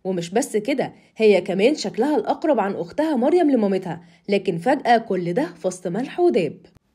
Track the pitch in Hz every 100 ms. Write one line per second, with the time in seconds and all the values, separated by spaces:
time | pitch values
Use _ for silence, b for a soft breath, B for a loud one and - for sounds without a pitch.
0 | 185 185 165 208 285 214 208 277 151 -
1 | b b 220 190 180 185 220 302 202 175
2 | 269 294 - 285 330 247 196 175 170 -
3 | 311 277 254 349 311 262 202 190 180 156
4 | b b b 202 196 170 208 285 - 233
5 | 226 190 170 180 330 - 185 180 185 180
6 | 269 - 349 285 156 - - _ _